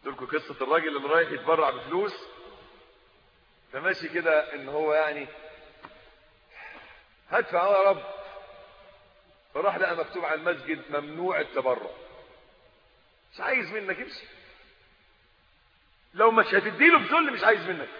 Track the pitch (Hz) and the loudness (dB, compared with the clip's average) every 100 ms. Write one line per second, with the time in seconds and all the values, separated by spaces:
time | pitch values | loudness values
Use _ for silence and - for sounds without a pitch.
0 | 135 135 127 151 - - 131 160 160 143 | -12 -12 -6 -6 -6 -8 0 2 2 -4
1 | 139 165 165 156 - 160 151 127 123 170 | 2 2 2 -2 0 2 2 0 -4 -2
2 | 208 - - - - - - - - _ | -2 -6 -16 -20 -20 -20 -20 -20 -20 _
3 | _ _ _ _ _ _ _ 131 170 185 | _ _ _ _ _ _ _ -4 -2 -2
4 | 160 160 165 151 151 - 135 147 156 151 | -4 -2 2 2 2 -8 -6 -2 2 2
5 | 156 147 143 - - - - - - - | 2 -2 -10 -16 -20 -20 -20 -20 -20 -20
6 | - _ _ _ _ - - - - - | -20 _ _ _ _ -20 -20 -20 -20 -20
7 | _ _ _ 208 233 180 185 202 196 196 | _ _ _ -2 0 2 4 6 6 2
8 | - - - - - - - - - - | -2 -14 -14 -16 -20 -20 -20 -20 -20 -20
9 | _ _ _ _ _ 147 165 175 180 170 | _ _ _ _ _ -2 0 2 0 0
10 | 160 175 165 156 165 160 127 156 - 147 | -4 -4 -4 -2 -2 -4 -4 -8 -4 -6
11 | 147 156 180 160 151 139 127 120 98 - | -6 -6 -2 -2 -2 -2 0 -2 -4 -14
12 | - - - - _ _ _ _ _ _ | -20 -20 -20 -20 _ _ _ _ _ _
13 | _ _ _ - - 254 180 214 196 185 | _ _ _ -8 -2 -2 -2 -8 -6 -8
14 | - - - - - - _ _ _ _ | -8 -14 -20 -20 -20 -20 _ _ _ _
15 | _ _ _ _ _ _ _ _ _ _ | _ _ _ _ _ _ _ _ _ _
16 | _ 175 220 226 208 196 202 165 311 330 | _ 2 4 6 4 2 0 4 6 6
17 | - 311 302 233 196 214 170 175 127 | 4 2 2 2 2 2 -2 -8 -10